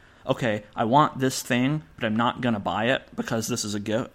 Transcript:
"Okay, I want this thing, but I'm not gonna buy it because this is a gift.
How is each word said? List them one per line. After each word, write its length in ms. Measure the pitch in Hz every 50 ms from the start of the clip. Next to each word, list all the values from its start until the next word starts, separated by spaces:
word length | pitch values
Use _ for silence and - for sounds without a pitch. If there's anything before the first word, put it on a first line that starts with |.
| - - - - -
"Okay, 380 | - 131 - 139 113 104 104 - - -
I 100 | - 120
want 360 | 110 123 143 151 - - -
this 220 | 131 131 - - -
thing, 400 | - 127 120 127 135 151 156 - - -
but 80 | - 127
I'm 100 | 110 110
not 240 | 113 117 123 - -
gonna 180 | 127 120 113 101
buy 280 | 95 - 87 101 110
it 160 | 120 131 - - - -
because 320 | - 233 - 127 113 110 -
this 160 | 123 113 -
is 100 | 104 104
a 40 | 104
gift. 300 | 101 110 107 117 120 - -